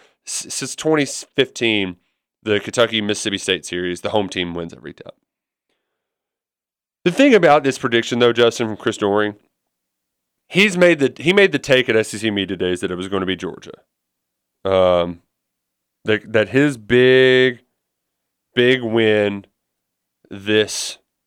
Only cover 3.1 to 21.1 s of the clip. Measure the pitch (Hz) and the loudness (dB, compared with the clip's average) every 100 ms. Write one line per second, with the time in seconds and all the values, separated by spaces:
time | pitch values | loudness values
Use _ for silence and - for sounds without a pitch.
3.1 | 107 113 98 - 90 - 87 90 87 101 | -4 -6 -6 -4 -4 -4 -6 -6 -6 -4
4.1 | 107 95 92 87 85 85 82 73 73 - | -4 -4 -6 -8 -8 -12 -14 -20 -20 -20
5.1 | - _ _ _ _ _ _ _ _ _ | -20 _ _ _ _ _ _ _ _ _
6.1 | _ _ _ _ _ _ _ _ _ 175 | _ _ _ _ _ _ _ _ _ -4
7.1 | 175 277 226 170 147 135 127 127 117 113 | 2 4 6 6 4 2 -2 0 0 0
8.1 | 120 120 117 117 113 113 104 - 104 104 | 2 2 4 2 2 -4 -4 -6 -2 0
9.1 | 101 104 104 _ _ _ _ _ _ _ | 0 0 -6 _ _ _ _ _ _ _
10.1 | _ _ _ _ 165 208 175 175 160 135 | _ _ _ _ 0 0 4 4 4 0
11.1 | - 131 196 196 147 - 131 123 110 107 | -2 0 2 2 2 0 0 2 0 0
12.1 | 107 110 101 95 92 90 90 98 87 92 | -4 -4 -2 -4 -4 -4 -2 -4 -8 -6
13.1 | 98 92 90 87 - - - _ _ _ | -4 -4 -4 -6 -12 -18 -20 _ _ _
14.1 | _ _ _ _ _ 98 95 92 90 87 | _ _ _ _ _ 0 2 4 2 0
15.1 | 85 _ _ _ _ _ _ _ _ - | -6 _ _ _ _ _ _ _ _ -4
16.1 | 107 - 110 104 120 147 127 104 120 127 | -4 -2 -2 0 0 0 -2 0 2 4
17.1 | 131 131 127 131 120 _ _ _ _ _ | 4 4 4 2 -2 _ _ _ _ _
18.1 | _ _ _ _ - 123 127 120 113 110 | _ _ _ _ 0 2 2 0 0 2
19.1 | 107 104 101 98 _ _ _ _ _ _ | 2 0 -4 -12 _ _ _ _ _ _
20.1 | _ - 101 98 107 104 - - - _ | _ -20 -14 -2 0 0 -4 -10 -14 _